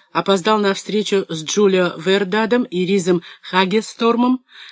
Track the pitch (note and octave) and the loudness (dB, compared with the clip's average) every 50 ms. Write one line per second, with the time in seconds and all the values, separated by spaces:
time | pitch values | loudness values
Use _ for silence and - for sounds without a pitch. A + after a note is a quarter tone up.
0 | _ _ - E3+ F3 G3+ G3 G3 - G#3+ A3 G#3+ G3+ G3 G3 - - - F3+ G#3+ | _ _ -6 -4 0 0 0 0 2 2 2 2 2 0 -2 -2 -4 -4 -4 -2
1 | G3+ - G#3 G3 F#3 - E3+ D#3+ D#3 D3 - G3+ G#3 F#3+ F#3+ F#3 F3+ F3 - E3 | -2 0 -2 -2 -2 -4 -6 -10 -8 -4 0 2 2 4 4 2 0 0 -2 -4
2 | D#3 F#3 F#3+ G3+ G3+ F3+ F#3+ G#3+ A3+ G#3 A#3+ B3 B3+ - - F3+ F#3 E3+ G3 G3 | -2 0 0 0 0 0 -2 -2 0 0 0 0 0 -2 -2 -2 -2 0 0 0
3 | E3 F3+ F#3 E3+ - - - - - - - F#3 F#3+ F#3 G3 A3 G#3+ - - - | 2 2 0 0 0 -4 -16 -20 -12 -4 0 0 0 2 0 -2 -2 -4 -6 -2
4 | A#3 A#3 A#3+ A#3 B3 B3 B3+ B3+ _ _ - - - - | 0 0 2 2 2 0 0 -2 _ _ -20 -20 -20 -20